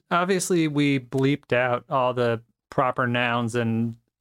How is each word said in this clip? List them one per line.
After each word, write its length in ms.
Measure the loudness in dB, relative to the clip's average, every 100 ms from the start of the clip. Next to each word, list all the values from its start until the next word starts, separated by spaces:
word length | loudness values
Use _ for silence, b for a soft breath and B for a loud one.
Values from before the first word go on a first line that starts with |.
| -4
obviously 560 | -2 0 -2 0 0 2
we 320 | 0 0 0
bleeped 540 | -2 0 0 0 0
out 320 | 0 2 -2 -2
all 240 | -2 0
the 300 | 0 0 -2 -6 _ _
proper 380 | -2 -2 0 0
nouns 480 | 0 0 0 -2 -2
and 400 | -2 -2 -4 -6 _ _